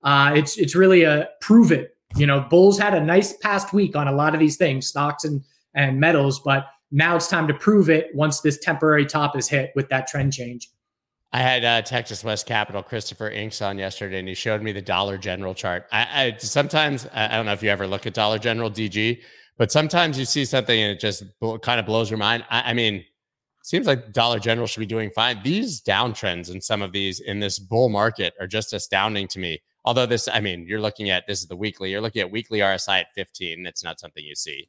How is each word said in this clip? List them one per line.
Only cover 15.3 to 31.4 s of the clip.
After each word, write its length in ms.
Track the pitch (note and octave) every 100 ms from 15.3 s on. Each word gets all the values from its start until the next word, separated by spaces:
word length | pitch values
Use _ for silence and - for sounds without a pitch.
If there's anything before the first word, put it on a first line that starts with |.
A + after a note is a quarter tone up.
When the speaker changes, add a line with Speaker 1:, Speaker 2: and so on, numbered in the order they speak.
| F#2 F#2+
Speaker 2:
chart. 340 | F#2+ G2+ F2 -
I, 160 | G#2+ A#2 C#3+
I, 120 | C3 A2
sometimes, 680 | A2+ D3 C#3+ D#3 D3+ C#3 A#2
I, 140 | A#2 A2
I 100 | A2+
don't 80 |
know 80 | G#2+
if 100 | G2+
you 60 | A2
ever 200 | G2+ G2
look 180 | G2 A#2+
at 80 |
Dollar 240 | G#2 G#2+ A2
General, 320 | A#2 A2+ A2+
D 180 | G2+ A2
G, 320 | G2 A2 A#2+ - - _ _
but 140 | D3+
sometimes 460 | D3+ D#3 E3+ E3+ C3+
you 60 |
see 200 | C3 D3
something 340 | C3+ C3+ G#2+ A#2
and 120 | G#2
it 80 | G2
just 240 | A2 G2+ G2 _
bl-, 160 | A2+ A2
kind 240 | - B2
of 60 | G2+
blows 220 | A2+ A2
your 100 | A2
mind. 260 | G#2 A#2 -
I, 200 | A2+ B2
I 20 |
mean, 320 | A#2 A2+ G2+ - _ _ _ _ _
seems 220 | - - B3
like 260 | C3+ A#2
Dollar 260 | G#2 A#2+ A#2
General 280 | G#2 A2+ A#2
should 120 | -
be 60 | G#2+
doing 240 | A2+ G#2+
fine. 300 | G2+ A#2 A#2
These 400 | G#2+ F#3+ B3 C#3+
downtrends 680 | - G2 B2 A2 G#2+ F2 F2
in 60 | F#2
some 220 | - G#2+
of 100 | G2+
these, 260 | F#2+ G2 F2+
in 200 | - G2+
this 180 | G2+ F#2+
bull 300 | F#2+ A#2 B2
market 460 | G2+ A2 G#2+ F2+ -
are 60 | F#2
just 260 | A2 G#2+
astounding 540 | G#2 - G2 G#2 G#2 F#2+
to 120 | F#2+
me. 200 | F2+ D#2 _ _
Although 220 | A#2+ A#2+ B2
this, 220 | A#2 -
I 120 | A2+
mean, 260 | G#2 F2 E2+
you're 120 | G#2+
looking 300 | G#2+ - G#2
at, 160 | F#2 -
this 140 | G2